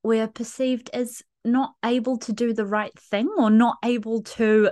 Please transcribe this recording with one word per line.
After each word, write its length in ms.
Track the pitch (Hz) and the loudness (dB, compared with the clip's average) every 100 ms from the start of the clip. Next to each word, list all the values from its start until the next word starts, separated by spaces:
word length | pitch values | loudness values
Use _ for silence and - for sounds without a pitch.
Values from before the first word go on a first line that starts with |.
we're 260 | 220 220 220 | 0 0 -2
perceived 600 | - 226 - 262 247 - | -6 -12 -4 -2 -2 -6
as 280 | 240 240 - _ _ | -8 -8 -10 _ _
not 300 | 226 247 269 _ | 0 0 0 _
able 320 | 226 247 233 247 | -2 0 0 -4
to 160 | - | -4
do 220 | 214 240 | -2 -2
the 100 | 220 | -2
right 340 | 202 214 208 _ | -2 -4 -4 _
thing, 300 | _ 202 277 427 | _ -2 -2 2
or 140 | 220 | 4
not 260 | 220 240 - | 6 4 2
able 380 | 240 240 220 226 | -2 -2 -2 -6
to 480 | 220 - 220 214 208 | -6 -2 4 4 4